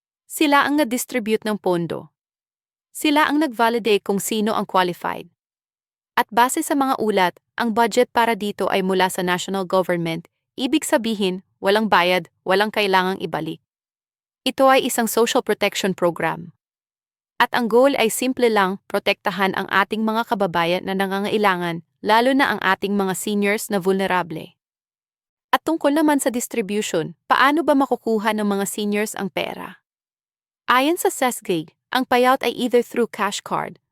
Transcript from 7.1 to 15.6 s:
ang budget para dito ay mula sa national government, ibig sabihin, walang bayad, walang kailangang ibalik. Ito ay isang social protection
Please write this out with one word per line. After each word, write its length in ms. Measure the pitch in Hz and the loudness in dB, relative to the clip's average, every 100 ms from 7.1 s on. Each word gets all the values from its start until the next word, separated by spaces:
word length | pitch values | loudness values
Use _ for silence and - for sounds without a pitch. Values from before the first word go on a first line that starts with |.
| 196 180 - _ - | 2 0 -2 _ -6
ang 180 | 233 214 | -2 0
budget 320 | 233 247 247 | 2 2 2
para 240 | 247 226 | 2 0
dito 320 | 214 208 - 196 | 0 -4 -4 -2
ay 80 | 196 | 0
mula 300 | 185 190 185 | 0 2 0
sa 80 | - | 0
national 480 | 180 180 - 196 180 | -2 -2 -4 -6 -2
government, 560 | 190 185 175 165 165 - _ _ - | 0 0 -2 -2 -6 -10 _ _ -6
ibig 240 | 254 302 | -2 0
sabihin, 640 | - 302 220 208 190 185 - - | 0 0 0 -2 -2 -4 -10 -4
walang 240 | 190 208 220 | 0 2 4
bayad, 480 | 196 175 185 170 _ | 4 4 2 -2 _
walang 320 | - 190 214 | -2 0 0
kailangang 480 | 220 202 185 185 190 | 0 2 2 2 -2
ibalik. 400 | 180 160 160 160 _ _ _ _ _ _ _ _ | -6 -6 -8 -12 _ _ _ _ _ _ _ _
Ito 240 | 262 254 269 | -6 2 6
ay 240 | 269 247 | 6 2
isang 160 | - 226 | -2 0
social 400 | - 233 262 - | 2 2 0 0
protection 480 | 208 | -2